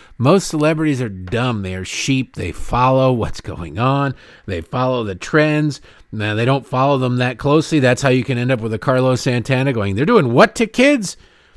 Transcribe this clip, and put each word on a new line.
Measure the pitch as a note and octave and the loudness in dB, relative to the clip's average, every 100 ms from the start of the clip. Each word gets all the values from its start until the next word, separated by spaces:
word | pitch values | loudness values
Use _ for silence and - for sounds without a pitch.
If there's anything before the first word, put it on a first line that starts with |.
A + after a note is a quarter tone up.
| - - | -20 -2
Most | A#2+ F#3+ - | 4 4 2
celebrities | D#3 D3+ D#3+ D#3 B2+ | -2 0 0 0 -2
are | A#2+ | -4
dumb. | F#2 F#2 A2+ B2 A2 | -8 -6 -2 -2 -2
They | F#2 | -6
are | F#2 | -8
sheep. | F#2 - - C3 B2 - | -8 -6 -2 0 -2 -6
They | F2 | -10
follow | - - B2 B2+ C3 C3 | -6 -4 0 2 4 2
what's | A#2+ - - | 2 -2 -6
going | - D#2 E2+ E2+ | -10 -12 -10 -2
on. | C3 C#3 C#3 C3 - - - | 0 0 -2 -6 -16 -18 -10
They | F2 | -8
follow | E2 B2+ B2+ B2 | -6 -4 -2 -2
the | G#2+ F#2 | -4 -8
trends. | - D3+ D3+ D3+ D3+ C3 - - - | -2 2 2 2 -2 -4 -14 -20 -12
Now, | A2 G#2 | -6 -2
they | G#2+ A#2+ | 0 0
don't | A2+ - | 0 -2
follow | B2+ C#3 C#3 | -2 0 2
them | B2+ B2 | 0 0
that | B2 B2 | -2 -2
closely. | C#3+ D#3 D3 D#3 | 0 0 2 2
That's | B2+ B2 | 2 2
how | C#3 | 2
you | B2+ | 2
can | A#2+ A#2+ | 0 -2
end | B2 | 0
up | B2 | -2
with | A2+ | -2
a | A2 | -4
Carlos | - B2+ C3 B2+ | 0 2 2 0
Santana | C3+ B2 A2 C3 C#3 | 0 -2 0 0 0
going, | A2+ G2+ G2 | 0 -2 0
"They're | D#3 | 4
doing | A#3 B2+ | 4 4
what | B2 G#3 | 4 4
to | - A3 | 2 -2
kids? | - C#4 C#4+ F#3 - - _ _ | 4 4 4 -2 -10 -20 _ _